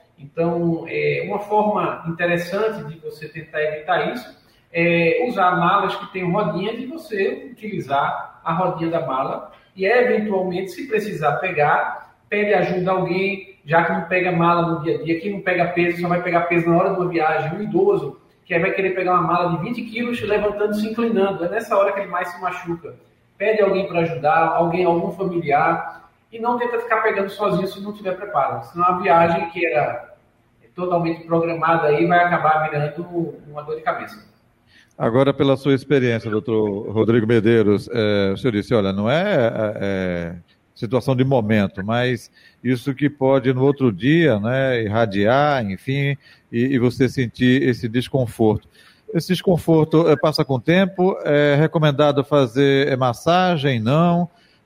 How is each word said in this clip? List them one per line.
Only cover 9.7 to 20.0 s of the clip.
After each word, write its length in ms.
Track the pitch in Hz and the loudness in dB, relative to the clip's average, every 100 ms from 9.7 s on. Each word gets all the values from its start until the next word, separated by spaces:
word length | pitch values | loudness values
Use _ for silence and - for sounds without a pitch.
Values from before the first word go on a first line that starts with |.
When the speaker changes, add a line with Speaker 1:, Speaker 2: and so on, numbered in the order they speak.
Speaker 1:
e, 120 | 190 190 | -2 2
eventualmente, 840 | 247 240 214 214 190 185 180 190 | 4 4 2 0 -2 -2 -4 -6
se 140 | - 269 | -10 -4
precisar 500 | 214 208 156 151 - | -4 -4 -2 -2 -2
pegar, 840 | 139 139 147 165 - - - _ _ | -2 0 2 2 -2 -8 -16 _ _
pede 240 | 208 208 | -2 2
ajuda 380 | 185 180 180 180 | 2 0 -2 0
a 40 | 185 | 0
alguém, 600 | 165 185 196 196 - - | 0 -2 -2 -4 -12 -18
já 180 | 143 170 | 0 2
que 120 | 175 | 2
não 80 | 190 | -2
pega 280 | - 180 180 | -2 -2 0
mala 400 | 165 170 170 165 | 2 2 2 0
no 120 | 160 | -2
dia 140 | 160 143 | -2 -4
a 60 | |
dia, 160 | 151 165 | -2 -4
quem 140 | 202 | -4
não 80 | 196 | -6
pega 280 | 185 175 170 | -2 0 0
peso 340 | 175 175 170 | 0 0 -2
só 60 | 175 | -2
vai 140 | 175 | -2
pegar 200 | 175 170 | 0 0
peso 260 | - 170 165 | 0 0 2
na 80 | 170 | 2
hora 140 | 190 | 2
de 100 | 180 | 0
uma 80 | 165 | -2
viagem, 500 | 165 156 156 151 190 | 0 0 0 -4 -6
um 40 | |
idoso, 580 | 214 175 202 185 143 - _ _ | -2 2 2 2 -2 -12 _ _
que 80 | - | -4
aí 80 | 170 | -2
vai 120 | 180 | 0
querer 180 | - 190 | 0 -2
pegar 240 | 185 180 | -2 0
uma 80 | 180 | 2
mala 340 | 165 180 170 165 | 2 0 0 -2
de 80 | |
vinte 160 | 208 247 | -4 -8
quilos 360 | - 226 | -8 -6